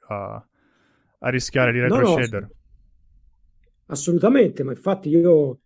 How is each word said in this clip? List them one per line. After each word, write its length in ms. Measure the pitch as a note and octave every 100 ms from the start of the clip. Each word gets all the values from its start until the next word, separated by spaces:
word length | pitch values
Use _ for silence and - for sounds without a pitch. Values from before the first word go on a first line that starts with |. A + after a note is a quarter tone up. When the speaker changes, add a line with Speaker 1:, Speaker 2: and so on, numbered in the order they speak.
| -
Speaker 1:
a, 400 | G#2 G2+ G#2+ - _ _ _ _ _ _ _
a 80 | B2
rischiare 420 | B2 - C3+ B2
di 60 | A#2+
Speaker 2:
No, 80 | B2
no, 100 | B3
Speaker 1:
retrocedere. 480 | A3+ D#3 A#2 G#2
Speaker 2:
assolut-, 120 | G#2 - _ _ _ _ _ _ _ _ _ _ _ _ -
assolutamente, 760 | C#3+ - E3+ G#3+ C4+ F3 -
ma 100 | C3+
infatti 360 | C3 G3 G3 D3
io 520 | E3+ F3 D#3 C#3 -